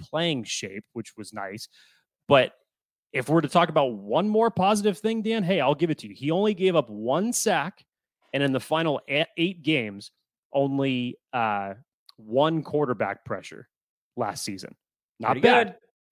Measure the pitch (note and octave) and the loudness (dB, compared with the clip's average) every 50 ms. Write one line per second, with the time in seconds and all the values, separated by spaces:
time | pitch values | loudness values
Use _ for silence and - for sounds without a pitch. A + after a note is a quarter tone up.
0 | D#3 - - D#3 E3+ E3+ D3+ B2+ A2 - - - - G2 G2 G#2 - _ - A#2 | -16 -8 -4 -2 -2 -2 -2 -4 -4 -6 -8 -8 -8 -10 -12 -12 -14 _ -12 -12
1 | A2 - - - G#2 - G#2+ G#2+ G2 F#2+ G2+ A2+ - - _ _ _ _ _ _ | -12 -12 -14 -16 -16 -14 -10 -10 -10 -10 -10 -12 -14 -16 _ _ _ _ _ _
2 | _ _ _ _ _ - C#3+ C3+ B2 - - _ _ _ _ _ _ _ _ _ | _ _ _ _ _ 4 6 6 6 4 -2 _ _ _ _ _ _ _ _ _
3 | _ _ - C#3 B2 - D#3 E3 D3+ C3+ - F3 E3+ E3+ D#3 D#3 C#3+ B2+ A2+ G2+ | _ _ -6 -4 -2 2 2 2 4 4 4 4 4 4 4 2 2 2 -2 -6
4 | G2 G2+ A2+ D3+ F#3+ G#3+ G#3+ A3 A#3 A#3 - - F#3 G3 A3 G#3 G3+ G#3+ F#3 - | -4 0 0 0 2 2 2 2 2 2 2 2 2 2 2 2 2 0 -2 0
5 | - A3 A3+ A3+ G3+ A3 A3+ A3+ F#3+ E3 G3 E3+ C3 C3 D3+ C3+ E3 E3 D3+ - | -2 -4 -2 -2 -2 -2 -2 -2 0 0 0 2 2 2 2 2 0 -2 -2 -4
6 | - G2+ G2 - C3 D3 D#3+ F#3 G#3 A3 G#3+ E3 F#3 F#3 F3 D#3+ C3+ A2 G#2 G#2 | -6 -16 -12 -8 -4 -2 0 2 2 0 0 2 0 2 2 2 0 0 -4 -8
7 | A2 A#2 C3+ E3 G3+ A#3 A#3+ - - A3 F#3 D#3 C#3+ F3 - _ _ _ _ _ | -2 -2 0 0 0 -2 -2 -2 0 0 0 0 -2 -4 -8 _ _ _ _ _
8 | _ _ _ _ _ _ - C3+ C#3+ C#3 C3 B2+ - - D#3 D#3+ E3 D#3+ C#3 B2 | _ _ _ _ _ _ -2 0 0 2 0 0 -2 -2 0 0 2 0 -2 -2
9 | - - C#3 D3 D#3+ - - - E3 F#3+ F#3+ F3 C3+ D#3 D#3+ C3+ A2+ G#2 G2 G2+ | -4 -4 -2 -2 -2 -2 -2 -2 -2 -2 -4 -4 -2 0 0 0 0 -4 -8 -12
10 | G2+ - _ _ _ _ _ _ _ _ - C#3 C#3 C#3 C#3 C#3 C#3 C#3 C3 B2 | -16 -18 _ _ _ _ _ _ _ _ -2 0 0 0 0 0 0 0 0 -2
11 | B2 B2 - - _ - - B2 A2+ A2 G#2 G2+ G2 G2 G2 - - _ _ _ | -2 -4 -8 -12 _ -8 -4 -2 -2 0 -2 -2 -4 -6 -10 -14 -18 _ _ _
12 | _ _ - - A2 A2 A2 C3 D3 D#3+ E3 D#3+ D3 - - D3 D3 B2 B2 F#2+ | _ _ -20 -20 -10 -2 0 2 2 2 2 -2 -4 -2 -2 -2 0 0 0 -2
13 | A2+ G2 G2+ - - - A2+ F#2 E2+ - - - - _ _ _ _ _ _ _ | -2 -4 -4 -8 -8 -10 -10 -10 -10 -14 -18 -18 -20 _ _ _ _ _ _ _
14 | _ _ - B2 A#2 G#2 F#2 - - - G2+ F#2 - - - _ _ _ _ _ | _ _ -6 -6 -4 -4 -4 -6 -8 -10 -10 -10 -12 -16 -18 _ _ _ _ _
15 | _ _ _ - A2 A2+ - C3 D3 A#3 B3+ A#3+ A3+ G3 - - _ _ _ _ | _ _ _ -6 -2 0 0 4 6 6 6 6 4 0 -4 -16 _ _ _ _
16 | _ _ | _ _